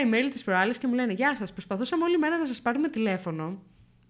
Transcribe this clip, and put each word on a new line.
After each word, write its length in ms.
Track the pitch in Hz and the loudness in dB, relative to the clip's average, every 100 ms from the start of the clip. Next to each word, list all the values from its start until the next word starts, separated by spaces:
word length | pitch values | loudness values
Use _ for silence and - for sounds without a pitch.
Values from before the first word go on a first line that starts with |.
email 260 | 247 226 277 | 4 2 2
τις 120 | 254 | -2
προάλλες 340 | - 185 202 247 | 0 2 2 0
και 100 | 254 | 0
μου 60 | |
λένε, 200 | 247 240 | 0 0
«Γεια 220 | 190 277 226 | 0 0 0
σας, 160 | 190 | -6
προσπαθούσαμε 520 | - - 196 254 330 | -10 -6 -4 0 0
όλη 140 | 339 349 | 2 2
μέρα 200 | 311 339 | 2 0
να 80 | 285 | -2
σας 160 | 233 | -2
πάρουμε 260 | 240 269 311 | 0 0 0
τηλέφωνο». 720 | 226 214 185 180 160 160 190 - - - _ | 0 0 0 -4 -6 -6 -8 -14 -20 -20 _